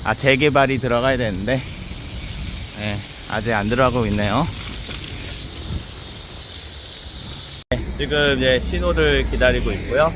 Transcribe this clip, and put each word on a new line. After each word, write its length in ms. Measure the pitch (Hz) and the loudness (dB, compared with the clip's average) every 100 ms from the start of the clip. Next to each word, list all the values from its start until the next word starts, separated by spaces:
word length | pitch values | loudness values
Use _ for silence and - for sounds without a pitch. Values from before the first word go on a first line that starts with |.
아, 100 | - | 0
재개발이 640 | 110 139 135 151 139 135 131 | 2 4 6 6 6 4 2
들어가야 380 | 123 120 131 131 | 2 2 2 2
되는데, 460 | 113 95 104 131 - - - - - - - - - - - 107 | 0 -2 0 0 -2 -10 -10 -10 -10 -8 -8 -6 -6 -6 -10 -6
예, 180 | 104 101 - - - | -4 -4 -6 -12 -4
아직 220 | 104 110 | -2 2
안 160 | 107 101 | 2 2
들어가고 380 | 120 127 120 110 | 4 4 4 2
있네요. 400 | 104 104 113 165 - - - - - - - - - - - - - - - - - - - - - - - - - - - - - - - - | 2 2 2 0 -2 -8 -8 -6 -8 -8 -8 -8 -8 -10 -10 -6 -6 -6 -12 -12 -12 -12 -12 -10 -10 -10 -10 -10 -10 -10 -10 -8 -8 -8 -12 -4
네, 140 | 123 - - | -4 -2 -4
지금 380 | 143 147 147 135 | 0 2 4 4
이제 260 | 131 127 - | 4 4 2
신호를 600 | 180 180 160 151 135 127 | 0 2 4 4 4 2
기다리고 420 | 127 127 123 113 | 4 4 4 0
있고요. 400 | 95 90 127 160 | -2 0 2 2